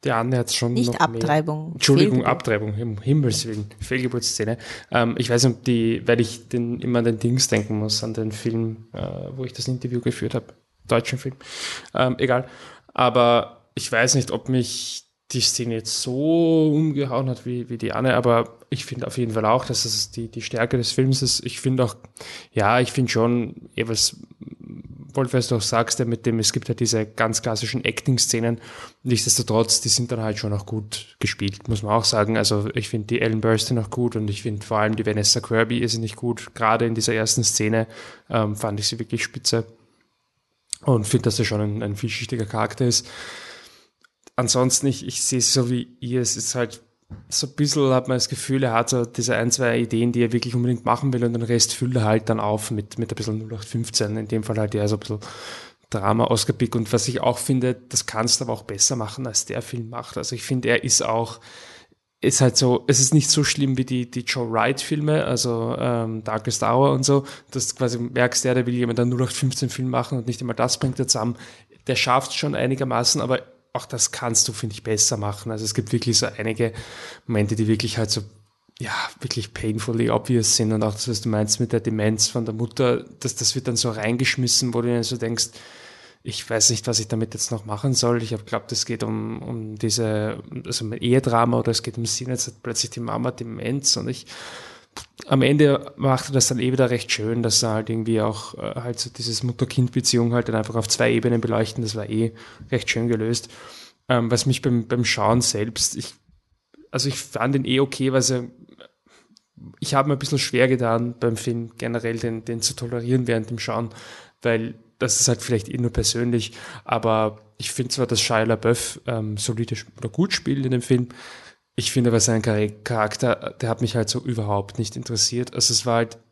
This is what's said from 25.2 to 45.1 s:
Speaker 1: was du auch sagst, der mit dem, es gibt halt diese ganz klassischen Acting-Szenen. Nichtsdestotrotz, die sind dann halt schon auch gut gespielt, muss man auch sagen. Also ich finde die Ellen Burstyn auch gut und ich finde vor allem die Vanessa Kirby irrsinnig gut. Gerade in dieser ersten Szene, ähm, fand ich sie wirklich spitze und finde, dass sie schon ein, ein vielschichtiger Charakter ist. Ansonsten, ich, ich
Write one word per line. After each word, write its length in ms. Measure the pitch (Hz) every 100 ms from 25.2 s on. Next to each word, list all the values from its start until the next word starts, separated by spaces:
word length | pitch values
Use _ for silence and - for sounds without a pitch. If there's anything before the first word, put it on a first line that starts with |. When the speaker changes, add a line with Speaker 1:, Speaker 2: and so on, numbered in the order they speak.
| 127
Speaker 1:
was 160 | 131 117
du 80 | 117
auch 60 |
sagst, 360 | 104 113 117 -
der 80 | 120
mit 200 | 117 127
dem, 120 | 113
es 120 | 107
gibt 160 | - -
halt 120 | 120
diese 260 | 117 113 107
ganz 340 | - 113 110
klassischen 440 | 123 110 110 127
Acting-Szenen. 760 | 92 - - 123 - 120 117 117 - - - _
Nichtsdestotrotz, 760 | 127 117 - - - 110 117 -
die 80 | 117
sind 220 | - 120
dann 100 | 120
halt 180 | 110 107
schon 140 | 107
auch 140 | 101 101
gut 500 | 110 107 - - _
gespielt, 480 | 104 - 101 98 -
muss 140 | 110
man 100 | 104
auch 120 | 107
sagen. 320 | 110 113 104 110
Also 320 | 104 107 104
ich 140 | - 104
finde 180 | 113 104
die 140 | 117
Ellen 200 | 113 110
Burstyn 380 | 113 113 - 120
auch 120 | 104
gut 260 | - 120 117
und 120 | 107
ich 140 | 101
finde 240 | 117 104 -
vor 120 | 110
allem 180 | 107 107
die 100 | 107
Vanessa 340 | 104 101 117
Kirby 400 | - 113 113 120
irrsinnig 360 | 113 113 110 -
gut. 380 | 120 113 -
Gerade 320 | - 110 113 117
in 100 | 113
dieser 180 | 110
ersten 300 | 110 110 -
Szene, 420 | 113 - 107 113 113 - - - _
ähm, 280 | 117 107 104
fand 240 | 113 101
ich 80 | 101
sie 100 | 117
wirklich 240 | 117 117
spitze 420 | - - - 117 113 - _ _ _ _ _ _ _ _ _ -
und 240 | - 120 104
finde, 180 | 123
dass 120 | 117 104
sie 80 |
schon 160 | 110 104
ein, 220 | 104 107
ein 140 | 107 101
vielschichtiger 480 | 117 107 117 120 107
Charakter 380 | 113 107 -
ist. 220 | 123 120 - - - - - - - - _ _ _ _ - -
Ansonsten, 520 | 120 131 127 123 139
ich, 180 | -
ich 160 | 92